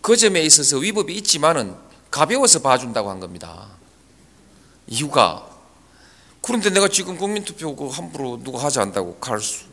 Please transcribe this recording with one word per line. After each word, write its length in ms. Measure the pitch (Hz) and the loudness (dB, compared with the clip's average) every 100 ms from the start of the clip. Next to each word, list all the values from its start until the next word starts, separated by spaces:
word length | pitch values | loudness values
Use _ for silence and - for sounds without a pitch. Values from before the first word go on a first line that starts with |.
그 160 | - 233 | 4 6
점에 240 | 226 180 | 6 4
있어서 340 | 156 151 139 139 | 4 4 4 0
위법이 360 | 180 214 196 190 | 0 -2 -4 -4
있지만은 600 | 202 165 151 160 104 87 - - _ | -2 2 2 2 -2 -10 -20 -20 _
가벼워서 500 | 135 156 247 247 170 | 0 2 4 4 4
봐준다고 480 | 135 127 120 113 101 | 4 2 2 -4 -4
한 100 | 95 | -6
겁니다. 500 | 90 87 85 82 98 92 - _ _ _ _ _ _ _ _ _ - | -10 -14 -16 -16 -18 -20 -20 _ _ _ _ _ _ _ _ _ -10
이유가. 600 | 113 147 143 98 78 - - _ _ _ _ - _ _ _ | -6 -2 2 2 0 -14 -20 _ _ _ _ -20 _ _ _
그런데 280 | - 240 202 | -4 0 2
내가 180 | 190 196 | 4 4
지금 300 | 196 180 175 | 2 -4 -6
국민투표 580 | 202 214 - - 160 127 | -4 -4 -6 -10 -10 -8
그 120 | 143 | -8
함부로 520 | 135 170 160 135 120 | -8 -10 -8 -8 -8
누가 200 | 127 131 | -10 -4
하지 160 | 143 135 | -2 0
않다고 380 | 98 95 90 87 | 0 -2 -6 -8
갈 200 | - 107 | -6 -4
수 260 | 104 - - | -4 -10 -14